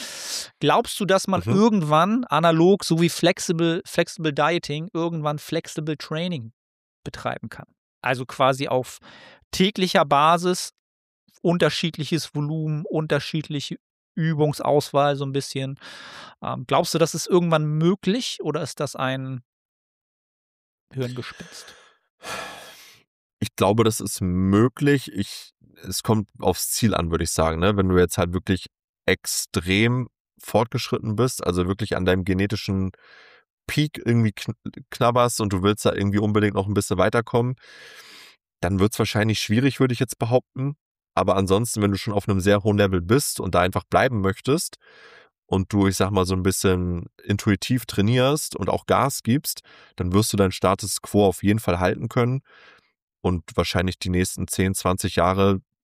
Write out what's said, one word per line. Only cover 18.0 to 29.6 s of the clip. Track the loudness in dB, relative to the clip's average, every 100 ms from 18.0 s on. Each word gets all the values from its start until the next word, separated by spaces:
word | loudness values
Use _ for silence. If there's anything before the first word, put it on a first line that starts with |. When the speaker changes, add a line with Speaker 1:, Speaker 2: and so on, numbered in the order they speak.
| 0 -2 -4 -6
Speaker 1:
oder | -4 -4
ist | -6 -6
das | -6 -4
ein | -4 -4 -6 -10 -12 _ _ _ _ _ _ _ _ _ _ _ _ _ _
Hirngespinst? | -8 -8 -8 -12 -14 -18 -20 -20 -20 _ _ _ _ -14 -12 -12 -16 -20 -20 -20 -20 _ _ _ -8
Speaker 2:
Ich | -6 0
glaube, | 2 4
das | 2 0
ist | -6 -4
möglich. | -2 0 4 4 4 2 0 0 -2
Ich, | -8 -8 -10 -18 _ _ _ -10
es | -6
kommt | 0 0 -2 -4
aufs | -2 0 -2
Ziel | 0 0 2
an, | 0
würde | -2 -2
ich |
sagen, | 0 0 2
ne? | 0 2
Wenn | 4
du | 4
jetzt | 4 2
halt | -2
wirklich | -2 -2 -4 -4 _ _ _ -2
extrem | -2 -2 -6 -4 -4